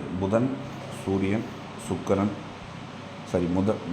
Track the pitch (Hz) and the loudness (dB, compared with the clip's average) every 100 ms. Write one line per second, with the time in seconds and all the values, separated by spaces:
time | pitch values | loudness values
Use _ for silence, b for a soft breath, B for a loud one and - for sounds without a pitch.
0 | - 90 98 113 131 - - - - - | -2 -2 2 4 4 0 -6 -8 -8 -6
1 | - 95 98 107 - - - - - 90 | 0 2 4 2 0 -8 -10 -10 -4 -2
2 | - 95 104 - - - - - - - | 2 4 4 0 -6 -10 -12 -12 -12 -12
3 | - - - 92 87 90 98 101 85 | -10 -10 -2 2 4 4 4 2 0